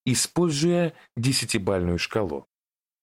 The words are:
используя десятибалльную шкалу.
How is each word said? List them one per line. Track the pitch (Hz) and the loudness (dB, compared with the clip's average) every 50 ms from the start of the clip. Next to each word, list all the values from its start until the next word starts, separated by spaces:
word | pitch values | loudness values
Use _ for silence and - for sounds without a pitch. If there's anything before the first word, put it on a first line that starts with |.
| - | -2
используя | 127 120 - - - - 170 180 170 143 139 160 175 175 175 170 160 - - - _ - | -2 0 0 -2 -2 0 0 2 2 2 2 2 2 2 2 2 0 -2 -8 -18 _ -6
десятибалльную | 123 117 135 127 - - - - 107 92 101 98 92 87 87 87 - | -2 0 0 0 0 -2 -2 -4 -2 0 0 0 0 2 0 0 -2
шкалу. | - - - 113 101 82 73 67 - _ _ _ _ _ _ _ _ _ _ _ | -2 -2 -2 -2 -2 -2 -4 -8 -10 _ _ _ _ _ _ _ _ _ _ _